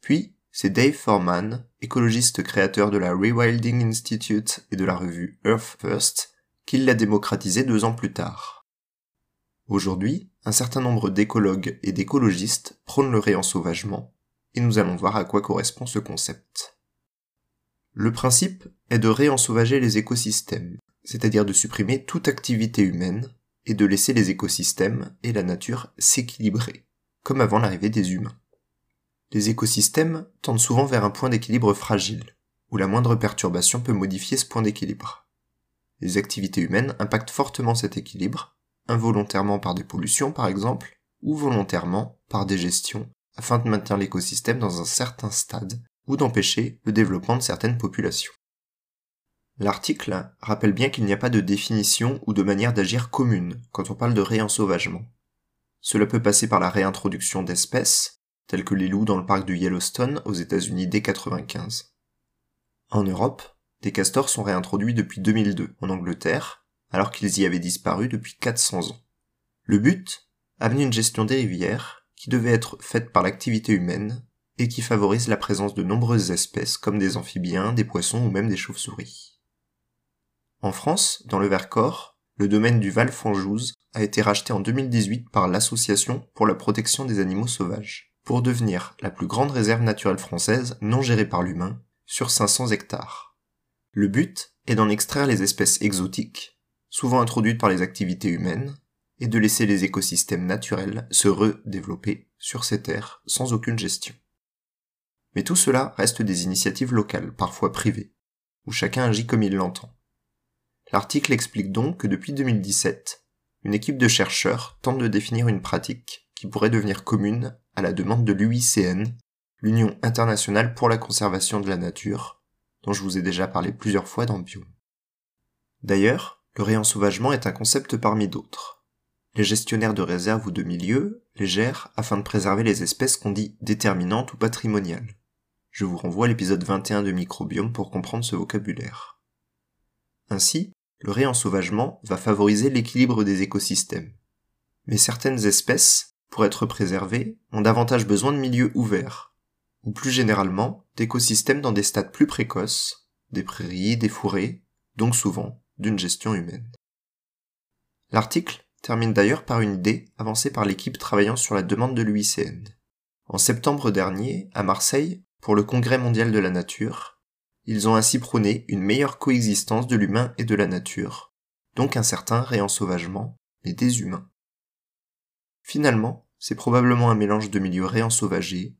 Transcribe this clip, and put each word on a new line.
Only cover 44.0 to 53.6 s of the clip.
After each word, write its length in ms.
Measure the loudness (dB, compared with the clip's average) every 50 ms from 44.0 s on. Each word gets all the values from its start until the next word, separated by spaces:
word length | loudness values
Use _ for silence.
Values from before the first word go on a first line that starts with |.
| 0 -2 -2 -4 -4 -2 -4 -4 -2 -2 -2 0
dans 220 | 0 -2 -2 -2
un 40 | -4
certain 460 | -2 -2 -2 -2 -4 -6 -8 -8 -6
stade, 500 | -4 -4 -4 -4 -6 -8 -8 -8 -10 -12 -14 _ _ _ _ -4
ou 100 | 0 2
d'empêcher 600 | 2 2 2 2 2 2 2 0 -2 -2 -4 _ _
le 80 | 0
développement 440 | 4 4 4 4 2 -2 0 0 0
de 60 | 0
certaines 380 | 0 -2 -4 0 0 0 0 0
populations. 520 | -2 -4 -4 -2 -4 -2 -2 -4 -6 -6 -10 _ _ _ _ _ _ _ _ _ _ _ _ _ _ _ _ _ _ _ _ _ _ _ _ -4
L'article 760 | 0 0 0 0 0 -4 -4 -2 -2 -6 -6 -6 -6 -8 _ _
rappelle 340 | -2 -2 -2 2 4 2 4
bien 160 | 4 2 0
qu'il 160 | 0 0 0
n'y 80 | 0 0
a 40 | 2
pas 140 | 0 2
de 80 | 2 2
définition 840 | 2 2 0 -2 0 0 0 0 2 2 2 2 2 0 -2 -2 -2 -2
ou 60 | 0
de 100 | 2 2
manière 300 | 2 2 2 2 0 2
d'agir 360 | 2 0 0 0 -2 -4 -4
commune 500 | -2 0 2 2 2 0 0 -4 -8 -10